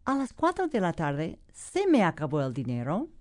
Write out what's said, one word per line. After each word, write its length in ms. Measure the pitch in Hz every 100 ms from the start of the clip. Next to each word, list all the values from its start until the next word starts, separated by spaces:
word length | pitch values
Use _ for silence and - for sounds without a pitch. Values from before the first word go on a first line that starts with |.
a 100 | -
las 180 | 277 262
cuatro 340 | - 330 370 359
de 140 | 226
la 120 | 180
tarde, 460 | 160 147 143 160 - -
se 340 | - - 349 403
me 160 | 277
acabó 380 | 180 156 147 147
el 120 | 135
dinero 560 | 123 127 120 120 190 339 -